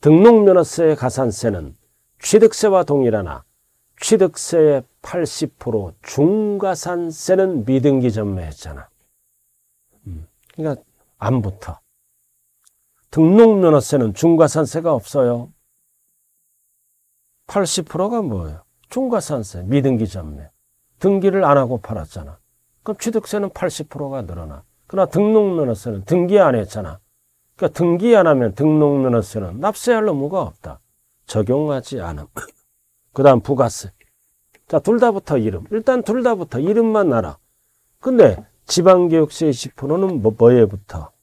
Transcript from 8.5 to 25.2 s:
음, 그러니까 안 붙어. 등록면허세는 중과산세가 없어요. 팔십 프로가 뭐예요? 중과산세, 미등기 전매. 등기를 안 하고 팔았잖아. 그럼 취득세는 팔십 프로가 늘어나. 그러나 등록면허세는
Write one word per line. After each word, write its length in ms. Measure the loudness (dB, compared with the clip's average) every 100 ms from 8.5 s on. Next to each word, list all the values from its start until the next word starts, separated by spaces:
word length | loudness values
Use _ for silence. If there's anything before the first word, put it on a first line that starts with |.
| -14 -16 -18 -20 _ _ _ _ _ _ _ _ _ _ _ -18
음, 180 | -18 -18 _ _ -10
그러니까 260 | -8 -8 _ _ _ _
안 240 | -4 -2
붙어. 360 | -4 -8 -16 -20 _ _ _ _ _ _ _ _ _ _ _ _ _
등록면허세는 1000 | 2 4 8 6 6 4 2 2 -2 -2
중과산세가 800 | 0 2 4 4 2 -4 -4 -2
없어요. 600 | -2 -2 -2 0 -2 -8 _ _ _ _ _ _ _ _ _ _ _ _ _ _ _ _ _ _ _ _
팔십 420 | -4 -2 -4 -8
프로가 320 | -4 -4 -2
뭐예요? 440 | -4 -6 -8 -12 _ _ _
중과산세, 760 | -6 -4 -4 -4 -8 -8 -12
미등기 460 | -2 0 0 0 -4
전매. 420 | -6 -14 -16 -20 _ _ _ _ _
등기를 460 | 0 0 0 0
안 140 | 2 2
하고 220 | 0 -6
팔았잖아. 580 | -8 -12 -12 -14 -18 -20 _ _ _ _
그럼 160 | -12 -8
취득세는 520 | -4 -4 -4 -6 -6
팔십 380 | -6 -6 -6 -14
프로가 340 | -10 -10 -8
늘어나. 420 | -10 -12 -14 -16 _ _ _
그러나 220 | -2 0
등록면허세는 920 | 2